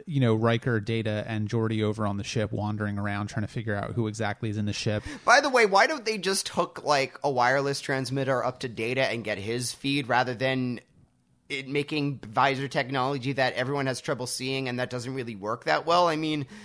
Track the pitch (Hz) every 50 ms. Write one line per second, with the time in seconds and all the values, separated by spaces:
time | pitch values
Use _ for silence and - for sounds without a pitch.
0 | - - 151 139 131 117 110 110 113 117 117 117 - 135 120 110 104 110 113 113
1 | 110 110 107 107 104 113 113 107 107 104 - 117 110 110 113 107 107 104 107 110
2 | 107 101 101 101 98 - - 120 107 101 117 107 104 104 107 104 107 104 101 101
3 | 101 104 101 101 104 101 - - 107 - - 127 110 110 104 101 101 - - 117
4 | 113 107 104 107 113 104 101 - - 110 101 107 104 104 98 - - 113 104 107
5 | - - 101 - - - 233 277 277 294 254 254 226 202 190 196 226 262 320 285
6 | 208 220 220 208 165 190 196 190 - - - - 175 - - - - 139 147 139
7 | 135 127 - - - 143 139 123 120 123 131 143 139 139 139 - - - 143 131
8 | 135 120 131 139 135 127 135 123 110 127 123 - - 127 110 - 110 117 123 131
9 | 135 104 107 117 107 104 104 95 95 107 117 123 123 120 - - - 139 139 143
10 | 139 113 123 120 131 120 123 104 131 131 131 131 127 123 120 104 - _ _ _
11 | - _ _ _ _ _ _ _ _ _ 139 135 135 131 139 147 143 143 160 151
12 | 143 143 139 110 - 107 110 131 127 139 135 131 139 135 - 156 135 120 135 135
13 | 123 131 143 139 120 135 139 127 131 127 - 95 127 127 143 139 135 131 127 -
14 | - - 147 110 127 123 - - 131 131 135 135 135 127 123 123 127 123 123 123
15 | 113 127 131 135 123 117 113 98 95 104 113 123 - 156 151 151 - 160 170 175
16 | 180 170 156 151 156 156 156 151 139 - - - -